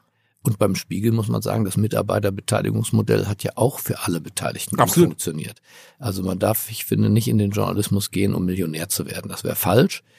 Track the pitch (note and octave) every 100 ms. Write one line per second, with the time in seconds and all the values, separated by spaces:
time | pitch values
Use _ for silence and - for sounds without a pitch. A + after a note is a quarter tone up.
0 | _ _ _ _ C3+ G#2 G2+ F#2 - F#2
1 | A2+ A2+ G#2+ A2 G#2 G#2 G2+ F#2+ G#2+ A2
2 | G2+ G2+ G#2 G2 - G#2+ G2+ A2 A2 A2
3 | G#2+ G#2+ G2 G#2 - - B2 - - -
4 | - E2+ - - - - - G2 B2 E3+
5 | F3 - - D#2 - - _ - - -
6 | A#2 F#2+ F#2 F#2 G2+ A2 - A2 - G#2+
7 | G#2+ G#2+ A#2 A2+ G2+ G#2 G2 F#2 G#2 G2+
8 | G2 G2 G2 - F2+ F#2 E2 D#2 E2+ -
9 | C#2 - G2+ F2+ - - F2+ G#2+ F#3+ -
10 | -